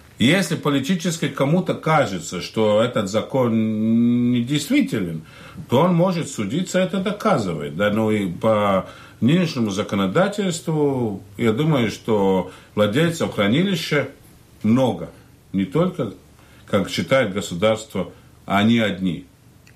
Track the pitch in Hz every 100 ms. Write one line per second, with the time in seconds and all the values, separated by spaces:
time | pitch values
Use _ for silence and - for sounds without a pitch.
0 | - - 123 185 190 156 151 139 131 185
1 | 185 165 143 - 143 180 175 131 - 156
2 | 113 92 - 90 82 - 107 107 120 120
3 | 98 107 95 135 120 113 110 107 110 113
4 | 120 120 120 123 120 147 - 285 - 113
5 | 87 80 - - - - - 123 175 170
6 | 185 170 131 - 101 143 185 185 185 196
7 | 190 202 220 160 95 78 73 76 104 104
8 | 110 107 95 90 113 107 104 98 - -
9 | - - 113 170 170 123 110 98 98 101
10 | 95 120 196 196 190 160 - 156 147 131
11 | 117 98 - - 117 107 156 143 110 -
12 | - 107 98 95 90 - - - 104 120
13 | 165 160 104 101 101 131 196 175 - 147
14 | 127 - - - - - 107 120 127 95
15 | 80 - - - _ 95 95 151 180 -
16 | 110 - - - - - - 104 92 -
17 | 90 135 113 95 90 87 107 110 - 101
18 | 82 - - - - 98 107 117 107 90
19 | 92 78 - _ _ - -